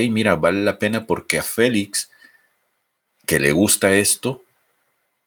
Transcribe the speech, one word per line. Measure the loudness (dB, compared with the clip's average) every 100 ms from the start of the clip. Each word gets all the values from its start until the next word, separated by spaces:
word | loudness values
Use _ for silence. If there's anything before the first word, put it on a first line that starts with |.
| 0
mira, | 0 0 2
vale | 0 0
la | -2 -2
pena | -2 -4 -4
porque | -6 -4 -6
a |
Félix, | -4 0 0 0 -4 -8 -10 _ -20 _ _ _ _ _ _ _ _ _ -2
que | 0
le | 2
gusta | 2 2 2 2 2
esto, | 2 -2 -6 -8 _ _ _ _ _ _ _ _